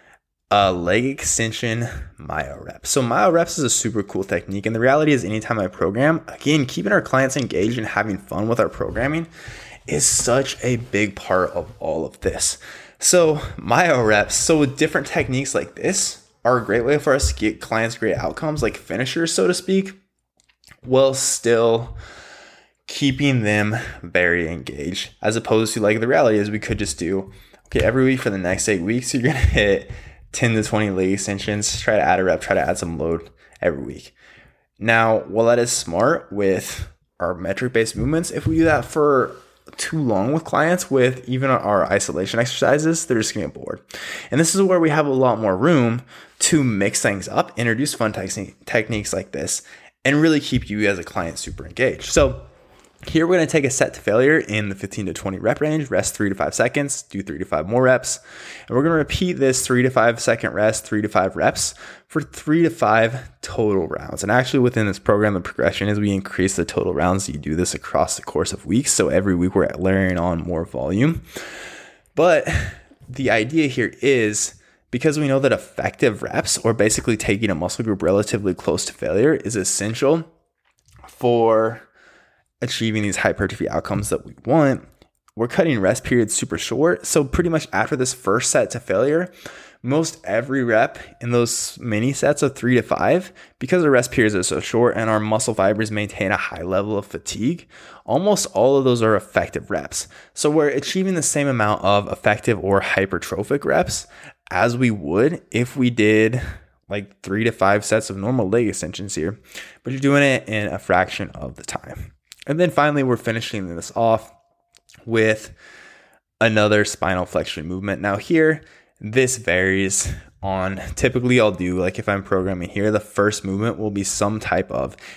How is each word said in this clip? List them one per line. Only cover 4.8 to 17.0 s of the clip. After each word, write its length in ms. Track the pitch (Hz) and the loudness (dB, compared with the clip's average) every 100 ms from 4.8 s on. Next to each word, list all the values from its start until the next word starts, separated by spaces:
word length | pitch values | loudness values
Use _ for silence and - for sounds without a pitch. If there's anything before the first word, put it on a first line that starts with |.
reality 320 | 123 143 151 | 4 4 4
is 120 | 135 | 2
anytime 340 | 92 110 - 113 | 0 -6 -4 -2
I 80 | 92 | -4
program, 560 | - 87 107 147 160 - | -2 -2 0 0 0 -4
again, 360 | - 139 151 131 | -6 0 0 0
keeping 260 | - 196 | -4 0
our 100 | 196 | 0
clients 340 | - 131 135 147 | 2 0 0 -2
engaged 400 | 117 78 107 120 | -4 0 0 -2
and 100 | 107 | -4
having 300 | 104 107 95 | -4 -2 -4
fun 320 | - 87 110 | -6 -6 -2
with 120 | 117 | 0
our 80 | 101 | 0
programming 560 | - 101 107 131 156 165 - - - - - - | -2 -6 -4 -4 -4 -8 -14 -18 -18 -20 -18 -6
is 200 | - - | -2 0
such 500 | - - 123 135 - | 0 2 2 0 -4
a 120 | 123 120 | -2 -2
big 380 | 123 101 107 | -2 0 0
part 360 | - - 92 90 | -4 0 0 2
of 200 | 87 - - | -2 -8 -8
all 280 | 80 80 78 | -4 -4 -6
of 120 | - | -4
this. 380 | 92 - - - - - - - | -4 -2 -4 -4 -14 -20 -20 -4
So 420 | - 180 160 151 - - | 2 4 4 2 -4 -10
myo 440 | - 127 175 131 | 0 2 4 4
reps, 320 | 110 104 - | 4 4 2
so 240 | - - 160 | -2 2 4
with 200 | 143 131 | 2 2
different 300 | 151 160 - | 0 0 -4
techniques 460 | 170 123 127 139 | -4 -2 -2 -2
like 200 | - - | -4 -4
this 520 | - 147 196 - - _ _ | -6 -4 -2 -4 -8 _ _
are 140 | 120 123 | 2 2
a 80 | |
great 220 | 104 113 117 | 2 0 2
way 120 | |
for 140 | 147 | 0